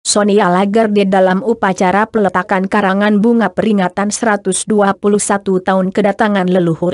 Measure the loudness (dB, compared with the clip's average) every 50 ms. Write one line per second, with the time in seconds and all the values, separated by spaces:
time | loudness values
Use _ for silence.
0 | -6 -2 -2 0 2 2 2 2 2 2 2 2 0 0 2 0 0 2 2 0
1 | 0 2 2 2 2 2 2 0 -2 -2 -4 -2 -2 -2 -2 0 0 0 2 0
2 | -2 -2 -2 -2 -2 0 0 -2 -2 -2 -2 -2 -2 -2 -2 0 0 0 0 0
3 | 0 2 2 2 2 2 2 2 0 -2 -2 -2 -2 0 0 0 0 -2 -2 -4
4 | -4 -4 -4 -4 -2 -2 -2 -2 -2 -4 -4 -4 -4 -2 0 0 2 0 0 -2
5 | -2 0 0 0 0 -2 -4 -4 -2 -2 -2 -2 0 0 0 0 0 -2 -2 -2
6 | 0 0 0 0 0 0 0 0 0 0 0 0 0 0 -2 -2 -2 -4